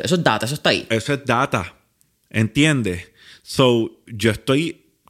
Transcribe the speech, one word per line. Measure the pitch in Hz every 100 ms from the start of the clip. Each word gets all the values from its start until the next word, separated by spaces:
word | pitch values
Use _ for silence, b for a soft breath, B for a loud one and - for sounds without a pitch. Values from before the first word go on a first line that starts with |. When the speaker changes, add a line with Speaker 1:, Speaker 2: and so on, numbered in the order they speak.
Speaker 1:
eso | - 175
es |
data, | 139 107
eso | 113
está | 147 175
ahí. | 104 -
Speaker 2:
Eso | 113 -
es | 143
data. | 117 117 139 117 92 - _ _ _ _ _
¿Entiendes? | 110 110 143 151 143 104 87 - B B B
So, | - - 127 120 110 - -
yo | 113 110
estoy | 107 - 135 165 - _ _